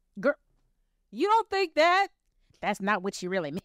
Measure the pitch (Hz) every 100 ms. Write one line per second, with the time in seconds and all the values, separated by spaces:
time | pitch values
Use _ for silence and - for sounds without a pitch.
0 | _ - 220 - _ _ _ _ _ _
1 | _ 208 381 440 440 392 359 294 339 370
2 | 392 _ _ _ _ _ 180 208 196 208
3 | 190 - 180 190 151 170